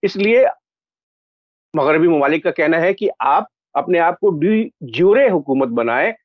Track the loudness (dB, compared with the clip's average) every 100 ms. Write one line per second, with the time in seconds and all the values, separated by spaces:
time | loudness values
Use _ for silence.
0 | -4 -2 0 2 2 -2 _ _ _ _
1 | _ _ _ _ _ _ _ -2 0 2
2 | 2 2 0 0 -4 -2 -2 0 0 -2
3 | -4 -4 0 0 -2 _ _ -8 -2 0
4 | 0 0 -2 0 0 0 -2 _ -14 0
5 | 2 4 2 0 -2 -2 -2 -2 -2 0
6 | -2 -4